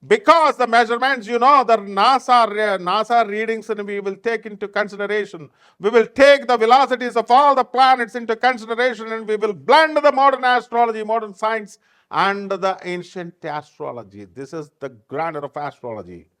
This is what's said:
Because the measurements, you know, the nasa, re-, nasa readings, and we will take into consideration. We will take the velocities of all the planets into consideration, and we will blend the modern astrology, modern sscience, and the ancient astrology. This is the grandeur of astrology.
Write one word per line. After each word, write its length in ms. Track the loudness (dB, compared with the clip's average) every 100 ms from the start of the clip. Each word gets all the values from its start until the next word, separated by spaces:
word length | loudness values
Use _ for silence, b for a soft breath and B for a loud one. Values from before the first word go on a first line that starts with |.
| 0
Because 500 | -2 4 4 4 0
the 100 | 0
measurements, 600 | 2 2 0 -2 -2 -4
you 120 | 0
know, 260 | 4 4
the 140 | 4 0
nasa, 720 | 0 0 2 2 2 2 2
re-, 340 | 0 -2 -2
nasa 420 | -2 -4 0 0 0
readings, 440 | -4 -6 -6 -6
and 160 | -10 -8
we 140 | -8
will 160 | -8 -8
take 280 | -6 -6
into 240 | -8 -12 -8
consideration. 800 | -6 -6 -6 -6 -4 -6 -12 -20 b b b
We 100 | 0
will 160 | 2 2
take 400 | 4 6 6 4
the 100 | 0
velocities 580 | 4 4 4 -2 -2 -4
of 140 | 2
all 240 | 4 4
the 100 | 2
planets 500 | 0 2 4 4 0
into 220 | -8 -6 -2
consideration, 760 | -2 -2 -6 -2 -2 -2 -8
and 140 | -10 -6
we 100 | -4
will 180 | -2
blend 420 | -6 2 4 4 4
the 160 | 2
modern 320 | 4 2 2
astrology, 600 | 0 0 0 0 0 -2
modern 280 | -4 -4 -4
sscience, 460 | -6 -4 -4 -8 -20 _ _ _
and 400 | -2 -2 -2 -6
the 280 | -4 -4 -4
ancient 500 | -8 -10 -10 -14 -14 -14
astrology. 840 | -10 -10 -12 _ -12 -12 -16 -20 -20
This 260 | -16 -14
is 180 | -12 -14 _
the 100 | -16 -16 _
grandeur 360 | -8 -6 -8
of 120 | -10 -10
astrology. 720 | -12 -12 -14 -14 -14 -18 _ _